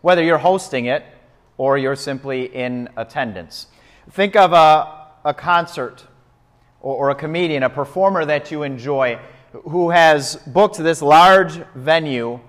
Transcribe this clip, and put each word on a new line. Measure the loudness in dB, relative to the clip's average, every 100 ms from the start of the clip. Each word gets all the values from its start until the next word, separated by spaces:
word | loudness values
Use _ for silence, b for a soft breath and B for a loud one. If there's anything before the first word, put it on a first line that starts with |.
whether | 4 2
you're | 2 2
hosting | 2 0 -2 -6 -4
it | -4 -6 _ _ _ _ -6
or | -2 0
you're | -2 -6
simply | -8 -10 -8 -8 -8 -8
in | -8 -8 -12 -12
attendance. | -12 -8 -8 -10 -16 -20 -20 b b b b
Think | -4 0 4
of | 4
a, | 6 6 4 0 -12 -20 _ -6
a |
concert | -6 -2 -2 -2 -8 -12 -12 _ _ _ _ _ _ _ _
or, | -10 -4
or | -2
a | -2
comedian, | -6 -4 -4 -2
a | -2
performer | -4 -8 -2 0 0 -2
that | -4 -4
you | -10
enjoy, | -8 -10 -6 -2 -2 -4 b b b -20
who | -8 -4 0
has | 4 4 4 0 -12 -4
booked | 0 0 0
this | -4 -2
large | 4 6 8 6 2 -6 -16
venue. | -10 -2 0 0 -6 -6 -10